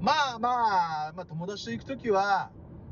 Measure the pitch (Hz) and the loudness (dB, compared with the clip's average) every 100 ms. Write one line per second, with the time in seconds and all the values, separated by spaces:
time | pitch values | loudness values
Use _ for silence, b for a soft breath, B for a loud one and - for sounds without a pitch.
0 | 202 302 269 233 240 247 226 190 - 196 | 2 4 2 0 0 2 4 4 2 -2
1 | 254 180 180 160 180 202 233 226 220 262 | -6 -8 -10 -8 -6 -6 -6 -8 -6 -6
2 | 233 190 202 190 - - - - - | 2 4 4 2 0 -12 -18 -18 -12